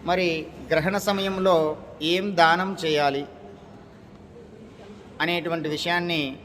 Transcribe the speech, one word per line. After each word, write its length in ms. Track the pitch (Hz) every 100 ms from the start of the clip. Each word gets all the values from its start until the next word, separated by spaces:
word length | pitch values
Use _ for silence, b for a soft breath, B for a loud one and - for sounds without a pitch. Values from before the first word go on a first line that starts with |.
| 156
మరి 400 | 180 180 160 156 - -
గ్రహణ 260 | 160 160 196
సమయంలో 800 | 196 196 196 190 185 170 156 156 - -
ఏం 340 | 151 180 202 180
దానం 400 | 165 170 190 196
చేయాలి 420 | 165 147 143 139 143 - - - - - - - - - - - - - - - - - - -
అనేటువంటి 480 | 156 175 165 165 151
విషయాన్ని 720 | 147 175 175 175 165 139 131